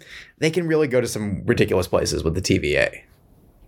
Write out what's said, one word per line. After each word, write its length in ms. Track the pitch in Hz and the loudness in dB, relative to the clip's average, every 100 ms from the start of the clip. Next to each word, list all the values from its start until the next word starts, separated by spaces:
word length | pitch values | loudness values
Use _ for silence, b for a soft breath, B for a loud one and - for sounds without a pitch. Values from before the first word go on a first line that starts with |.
| B B B B | B B B B
they 120 | 160 | -2
can 160 | 180 165 | 0 0
really 220 | 156 151 | 0 2
go 120 | 123 | 0
to 60 | 113 | 0
some 380 | 110 104 95 95 | -2 -4 -2 0
ridiculous 400 | 120 107 92 92 | 2 2 0 0
places 380 | - - 76 | 0 0 -2
with 100 | 80 | -2
the 60 | 85 | -2
T 180 | - 92 | 0 0
V 180 | 73 71 | 2 0
A. 280 | - - - _ _ _ _ _ | 0 -2 -18 _ _ _ _ _